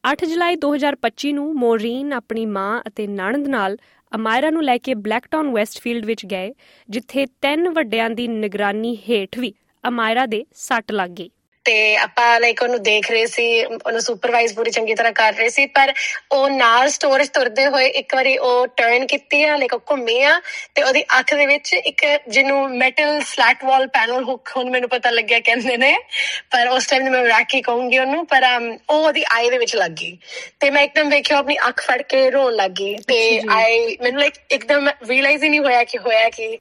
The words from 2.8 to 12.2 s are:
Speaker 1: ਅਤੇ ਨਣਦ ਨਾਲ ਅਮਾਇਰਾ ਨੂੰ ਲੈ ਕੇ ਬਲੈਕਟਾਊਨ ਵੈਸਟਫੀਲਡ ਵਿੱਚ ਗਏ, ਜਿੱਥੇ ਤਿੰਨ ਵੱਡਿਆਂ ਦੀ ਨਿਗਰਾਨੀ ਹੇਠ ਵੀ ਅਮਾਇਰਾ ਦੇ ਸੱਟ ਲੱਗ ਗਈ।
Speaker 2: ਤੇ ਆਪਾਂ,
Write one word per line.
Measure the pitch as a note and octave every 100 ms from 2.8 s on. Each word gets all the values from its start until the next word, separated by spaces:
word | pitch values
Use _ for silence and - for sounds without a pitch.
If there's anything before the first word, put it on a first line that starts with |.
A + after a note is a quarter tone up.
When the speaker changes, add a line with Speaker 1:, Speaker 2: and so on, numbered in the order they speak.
| -
Speaker 1:
ਅਤੇ | - G#3
ਨਣਦ | G3+ F#3+ C#4 C#4
ਨਾਲ | B3+ G3 G#3 _ _ _ A3
ਅਮਾਇਰਾ | A3 A#3+ D4+
ਨੂੰ | D#4+
ਲੈ | D4 B3
ਕੇ | -
ਬਲੈਕਟਾਊਨ | A3+ G#3 A3 - D#4 D4
ਵੈਸਟਫੀਲਡ | A3+ A3 - A#3+ A#3 G#3+
ਵਿੱਚ | A3+ F#3+
ਗਏ, | F#3 F#3+ C#4 _ _ -
ਜਿੱਥੇ | A3 - C4+ C#4
ਤਿੰਨ | _ C#4 D4+ F4+
ਵੱਡਿਆਂ | D#4+ B3 A3+ A3+
ਦੀ | A3+ A#3+
ਨਿਗਰਾਨੀ | A3 G#3+ G3+ G3+ G#3+ A3+ A3 G#3+
ਹੇਠ | A3+ F#3+ A#3
ਵੀ | A#3+ - _ _ B3
ਅਮਾਇਰਾ | A#3+ A3 A#3 C4
ਦੇ | G#3+ C#4 -
ਸੱਟ | - A#3+ A3
ਲੱਗ | G#3 F3+
ਗਈ। | F3 F3 _ _ _ -
Speaker 2:
ਤੇ | G#3+ G#3+ G#3+
ਆਪਾਂ, | A3+ -